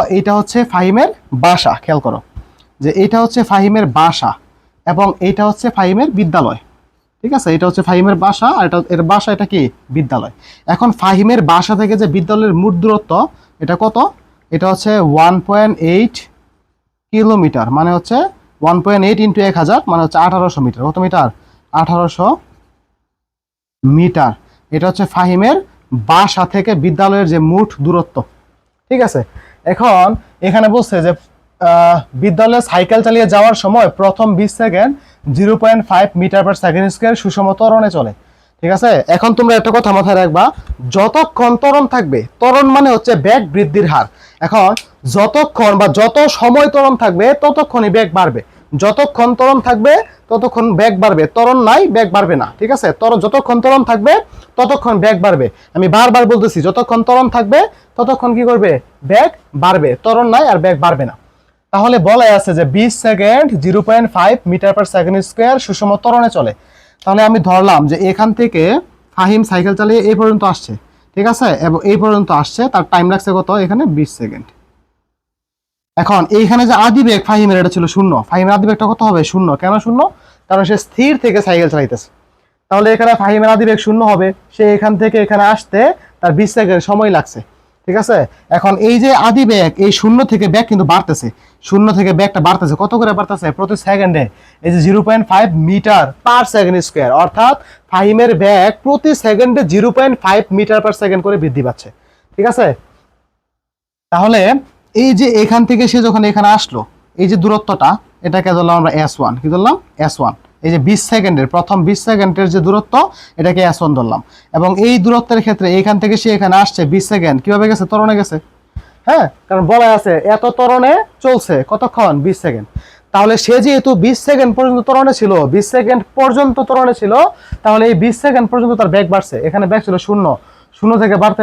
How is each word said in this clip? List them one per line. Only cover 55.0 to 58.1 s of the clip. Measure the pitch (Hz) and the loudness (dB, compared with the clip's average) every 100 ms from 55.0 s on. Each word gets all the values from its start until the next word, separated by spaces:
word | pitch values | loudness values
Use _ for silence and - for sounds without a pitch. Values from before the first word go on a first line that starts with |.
বেগ | 214 185 | 0 0
বাড়বে। | 202 160 117 - _ 175 | 0 0 -2 -6 _ -2
আমি | 185 208 | 0 2
বারবার | 247 247 226 | 4 4 4
বলতেছি, | 233 220 170 160 | 2 0 -2 -2
যতক্ষণ | 220 240 226 226 | -2 -2 -2 0
ত্বরণ | 247 254 247 | 2 0 -2
থাকবে, | 202 285 427 - _ - | 0 2 0 -4 _ -6
ততক্ষণ | 240 | -2